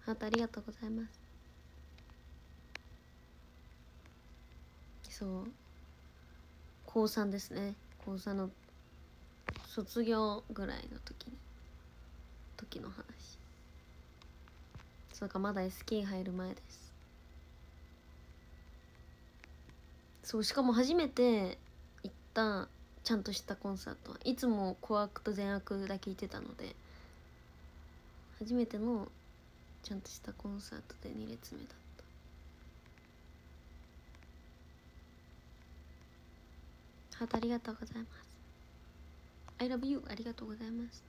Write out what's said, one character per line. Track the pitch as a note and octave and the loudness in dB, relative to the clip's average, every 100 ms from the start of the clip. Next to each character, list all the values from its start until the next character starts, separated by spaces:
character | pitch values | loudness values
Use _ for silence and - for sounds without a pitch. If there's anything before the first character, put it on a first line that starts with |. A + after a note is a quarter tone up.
ハ | - | 0
ー | A3 | 2
ト | G#3+ | 6
あ | |
り | A3+ | 6
が | A3+ | 4
と | A3 | 0
う | G#3+ | -6
ご | |
ざ | G#3+ A3 | -4 -2
い | |
ま | A3 A3+ | 0 -2
す。 | - - - - - - - - - - - - - - - - - - - - - - - - - - - - - - - - - - - - - - - - | -8 -18 -18 -18 -18 -18 -16 -16 -16 -16 -16 -14 -16 -16 -16 -12 -12 -12 -18 -18 -20 -20 -20 -20 -18 -20 -18 -18 -18 -18 -20 -20 -20 -18 -18 -18 -18 -18 -14 -12
そ | - G3 F#3 | -4 0 0
う。 | A3 - - - - - - - - - - - - - - | -2 -8 -16 -16 -16 -16 -18 -18 -18 -16 -16 -16 -16 -14 4
高 | A3+ G#3+ | 8 8
三 | A3 G3+ | 8 4
で | G3 | 2
す | - | 0
ね。 | - G3+ G#3 - - - | 0 0 -2 -10 -8 -4
高 | G3 | -2
三 | G#3 G3 | 0 2
の | F#3+ - - - - - - - - - - - - | 0 -4 -18 -18 -18 -18 -18 -18 -18 -8 -6 -6 -4
卒 | - G3 A#3 | -4 0 4
業 | A3+ A3+ G#3+ G#3 - | 8 8 8 4 -2
ぐ | G#3+ G3 | -2 0
ら | - | 0
い | - | -4
の | - | -8
時 | - - - | -8 -10 -10
に、 | - - - - - - - - - - - - - | -10 -12 -14 -14 -14 -16 -16 -14 -14 -14 -14 -14 -12
時 | - - | -8 -6
の | - | -6
話。 | F#3 - - - - - - - - - - - - - - - - - - - - - | -6 -10 -12 -14 -14 -16 -16 -16 -16 -16 -16 -16 -16 -16 -16 -16 -16 -14 -14 -14 -16 -14
そ | - G3 | -4 -2
う | |
か、 | F#3+ | 2
ま | G3+ | 4
だ | G3 | 4
エ | F#3 | 2
ス | - - | 0 2
ケ | A3 | 2
ー | G3+ | 4
入 | F#3+ | 2
る | F#3 | 0
前 | F3+ F#3 | 0 0
で | - - | -4 -10
す。 | - - - - - - - - - - - - - - - - - - - - - - - - - - - - - - - - - - - | -14 -14 -16 -18 -18 -16 -16 -16 -16 -16 -16 -16 -16 -16 -16 -16 -16 -16 -16 -14 -16 -16 -16 -16 -16 -18 -16 -16 -16 -16 -16 -16 -18 -18 -10
そ | - A3 | 2 4
う、 | |
し | G#3 | 6
か | - | 8
も | B3+ | 10
初 | A3+ B3+ | 10 10
め | E4+ D4 | 10 8
て | - B3 A3 F#3 - - - - - | 10 10 10 6 0 -10 -16 -16 -8
行 | G3 | -8
っ | - - | -8 0
た | - A3 G3 - - - - | 6 6 6 0 -8 -16 -4
ち | - | 4
ゃ | A3 | 6
ん | |
と | F#3+ | 6
し | G3 | 0
た | - G3+ | 0 -2
コ | G3+ | 0
ン | F#3+ | 0
サ | - | -2
ー | - | -6
ト | - | -8
は、 | - | -2
い | - B3+ | 2 6
つ | B3+ | 8
も | G#3 F#3+ F#3+ | 8 6 2
小 | - G#3 | 4 6
悪 | G#3 - | 6 2
と | - | 0
全 | G3+ G3 G3+ | 4 4 4
悪 | - G3 F#3+ | 2 0 2
だ | G3 | 0
け | - | 0
行 | |
っ | F#3+ | -2
て | F#3+ | -2
た | - | -2
の | - - | -6 -6
で、 | F2+ - - - - - - - - - - - - - - - - - | -8 -8 -14 -16 -16 -16 -18 -18 -18 -16 -16 -16 -16 -16 -16 -16 -16 -6
初 | G#3+ | 4
め | B3 A#3 | 6 6
て | G#3 | 4
の | A3+ A#3 G3 - - - - - - - | 4 4 0 -8 -18 -18 -20 -18 -16 -12
ち | - | -6
ゃ | G3 | -4
ん | |
と | - | -6
し | - | -8
た | - | -8
コ | - G#3 | -4 -4
ン | G3+ | -4
サ | G3+ - | -4 -8
ー | |
ト | - - | -10 -10
で | - A3 | -6 -4
二 | A3 | -4
列 | A#3 - - | -6 -8 -8
目 | |
だ | - | -10
っ | - - - - - - - - - - - - - - - - - - - - - - - - - - - - - - - - - - - - - - - - - - - - - - - - - - - - - - | -12 -14 -16 -16 -16 -16 -14 -14 -16 -16 -16 -18 -18 -18 -18 -18 -16 -16 -16 -16 -16 -16 -16 -16 -16 -16 -16 -16 -18 -18 -18 -18 -18 -18 -18 -18 -18 -18 -18 -16 -14 -14 -16 -16 -16 -16 -16 -16 -14 -14 -16 -16 -16 -14
た。 | - | -4
ハ | A#3 | 2
ー | |
ト | A#3 | 4
あ | |
り | A#3 | 4
が | A#3+ | 2
と | - | 0
う | A3 | -6
ご | A3 | -6
ざ | |
い | A#3 | -6
ま | A#3 | -8
す。 | - - - - - - - - - - - - - - - | -10 -16 -16 -16 -16 -18 -18 -16 -16 -16 -16 -16 -16 -16 2
I | B3 | 4
love | B3+ C4+ | 4 4
you。 | C#4 - | 2 2
あ | G#3 | -4
り | |
が | A#3 | -2
と | A#3 A3 | -4 -4
う | |
ご | G#3+ | -4
ざ | A3+ | -2
い | |
ま | A#3 A#3+ | -2 -2
す。 | - | -6